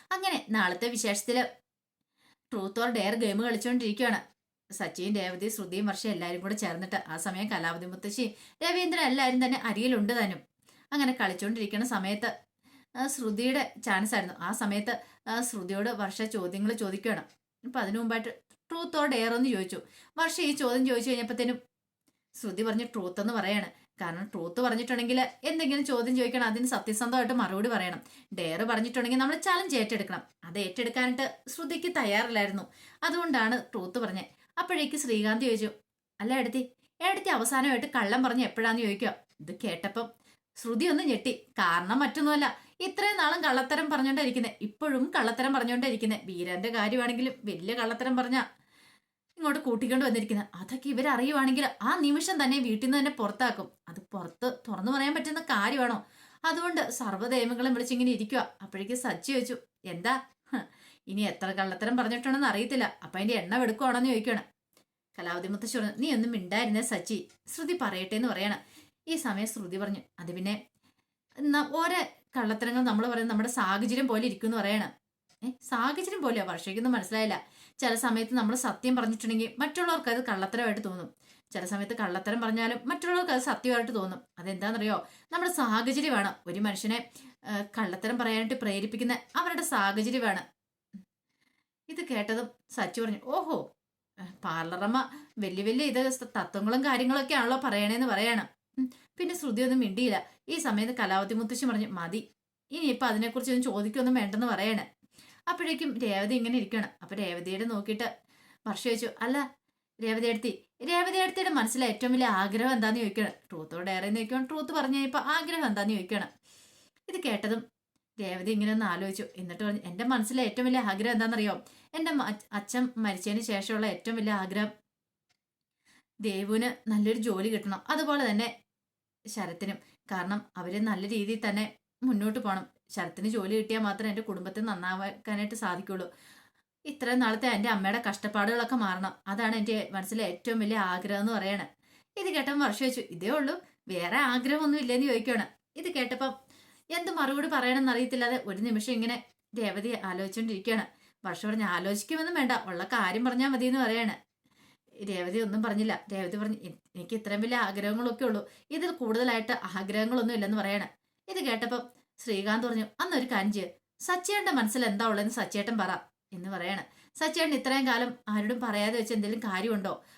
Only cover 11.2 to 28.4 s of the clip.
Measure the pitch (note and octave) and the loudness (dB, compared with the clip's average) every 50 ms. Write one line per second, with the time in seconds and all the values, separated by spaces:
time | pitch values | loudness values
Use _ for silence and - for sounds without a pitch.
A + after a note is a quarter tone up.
11.2 | G#3+ F#3 F3+ F3 G3+ G#3 A#3 A3+ G#3 G3+ A3 G#3 A#3+ B3 A#3 F#3+ F#3+ G3 G#3 G#3 | 0 0 0 -2 -2 -2 -2 -2 -2 -2 0 0 0 0 0 0 0 -2 -2 -2
12.2 | - A3 - - - _ _ _ _ _ - - _ _ - B3 C4 C4+ C4+ C4+ | -2 -4 -4 -6 -12 _ _ _ _ _ -20 -20 _ _ -6 -4 -4 -2 -2 -2
13.2 | A#3+ A3 G#3 G3+ A#3+ B3+ C4 C#4+ B3+ - - - - A#3+ G3 F#3+ G#3 G#3+ B3 G#3 | -2 -2 0 0 2 2 2 2 0 -2 -6 -6 -2 0 2 2 2 2 0 0
14.2 | F#3 F3+ - - E3+ F3+ G#3+ - A3+ G3+ G3+ G#3 G#3 A#3 A#3+ - - - - _ | -2 -2 -6 -6 -6 -6 -4 -2 -2 0 0 0 -2 -2 -4 -4 -8 -14 -20 _
15.2 | _ G#3+ A3+ A#3+ B3 - - G#3 F3+ F3+ G3 G3 G#3 A#3+ A#3 G#3 G#3 F#3+ G3+ - | _ -4 -2 -2 -2 -2 -4 -6 -6 -4 -2 -2 -2 -2 -2 -2 -4 -4 -4 -4
16.2 | A3 G#3+ A#3 G#3 F3+ F3 F#3 G3 G#3 G#3+ A#3 A3 A3 F#3+ F#3+ G3 - A3+ G#3 E3 | -4 -4 -2 -2 -4 -2 -2 0 0 0 0 0 -2 -4 -4 -2 -2 -2 -2 -2
17.2 | - - - _ _ _ _ _ - B3 B3+ B3+ G#3+ G3 G#3 A#3 A#3 A3+ A3+ A3+ | -4 -10 -18 _ _ _ _ _ -12 -6 -4 -2 -2 -2 -2 -2 -2 0 -2 -2
18.2 | A3 A#3+ - - _ _ _ _ _ - E4 E4 E4+ - - D#4 C#4+ C#4 C4+ A3+ | -4 -6 -10 -12 _ _ _ _ _ -10 -8 -6 -6 -2 0 2 2 4 2 2
19.2 | A3+ A#3 A#3 A#3+ C4 C4+ A#3 F#3+ F#3+ F#3 F#3+ - - - - - - - _ D4+ | 2 2 4 4 4 4 2 2 0 -4 -6 -8 -10 -12 -20 -20 -20 -10 _ 0
20.2 | E4 D#4+ D#4+ - E4+ C#4+ D4 - C#4 B3 A#3+ B3+ C4 C4 B3 A#3 A3+ C4 B3+ A#3+ | 0 2 2 2 2 2 2 2 2 2 4 4 4 4 4 2 2 2 0 0
21.2 | A3+ G#3+ B3 A3+ A#3+ B3 B3 B3 - _ _ _ _ _ _ _ _ _ _ _ | 0 -2 -2 0 0 0 0 -2 -6 _ _ _ _ _ _ _ _ _ _ _
22.2 | _ _ - - - G#3 F3+ F#3+ A3 A3+ G#3 A3+ A#3+ A#3+ - A3 F3+ F3+ F3+ G#3 | _ _ -14 -8 -6 -4 -2 0 0 0 0 0 -2 -2 -4 -6 -6 -4 -4 -2
23.2 | G3+ A3+ A#3 A3 F#3 F#3+ G#3 G#3 F#3 E3+ - - _ _ _ - F#3+ E3+ E3 F3 | -2 0 0 0 0 2 0 0 -2 -4 -8 -18 _ _ _ -8 -8 -6 -6 -6
24.2 | G3+ G#3 - F#3 E3 F3 F3 A#3+ B3+ B3 A3+ A3+ A#3+ A#3+ B3+ A#3+ A#3+ A#3 B3+ B3+ | -8 -8 -6 -6 -6 -4 -2 0 2 2 2 0 -2 -2 -2 -2 0 2 2 2
25.2 | B3+ - - - - D4+ D#4+ D#4+ D#4+ C4 C#4+ D4 C#4 D4 C4 A#3+ A#3 B3+ B3+ B3+ | 2 0 -2 -4 -4 -2 0 0 2 2 2 2 2 2 0 0 2 2 2 2
26.2 | B3 A#3+ B3 B3+ A#3+ A3 G#3+ A#3 B3 B3 B3 G#3 - A3 G#3+ G#3+ A#3+ A#3+ B3 B3+ | 2 2 2 2 2 2 2 0 0 0 0 -2 -2 -2 -2 -2 0 2 2 2
27.2 | B3+ A3+ B3+ B3 G#3+ F#3 F#3+ G3 G#3 B3 A#3 G3 F3+ F3+ F3 - - - - - | 2 2 2 2 0 0 0 0 0 0 0 0 -2 -2 -4 -8 -12 -16 -20 -20
28.2 | - _ G3 F#3 | -18 _ -6 -4